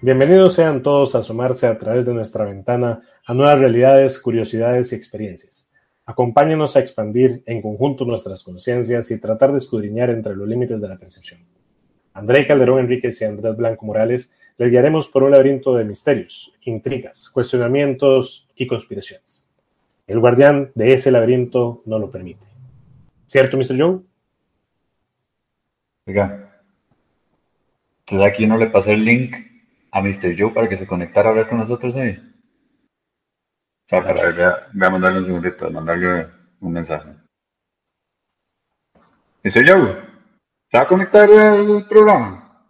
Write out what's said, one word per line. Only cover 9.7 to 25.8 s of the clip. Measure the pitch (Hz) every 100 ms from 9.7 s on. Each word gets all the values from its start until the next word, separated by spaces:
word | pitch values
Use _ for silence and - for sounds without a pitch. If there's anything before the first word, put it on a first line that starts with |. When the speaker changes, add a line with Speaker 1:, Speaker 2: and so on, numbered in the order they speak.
| 113 101 110 123
Speaker 1:
entre | 117 110
los | 98 101
límites | 117 123 113
de | 101
la | 92
percepción. | 92 - - - _ _ _ _ _ _ _
André | - 104 131 139
Calderón | 143 123 131
Enríquez | 123 123 123 113
y | 110
Andrés | 104 110
Blanco | 110 117 113
Morales | 107 107 113 123 123 _ _ _
les | 123
guiaremos | 120 139 156 143
por | 135
un | 135
laberinto | 139 135 139 135
de | 123
misterios, | 107 101 - 117 87 - - _
intrigas, | - 110 131 131 - - -
cuestionamientos | - 120 123 120 135 143 131 139 135 127 - _ _
y | 127
conspiraciones. | 120 - 101 - - _ - _ _ _ _ _ _ _
El | 104
guardián | 110 120 139 143 135
de | - 113
ese | 131 131
laberinto | 127 113 127 123 127 120 120
no | - 110
lo | 101
permite. | 92 90 80 _ _ - _ _ _ _ _ _
¿Cierto, | 135 131 135
mister | 127 131
Joe? | 160 185 _ _ _ _ _ _ _ _ _ _ _ _ _ _ _ _ _ _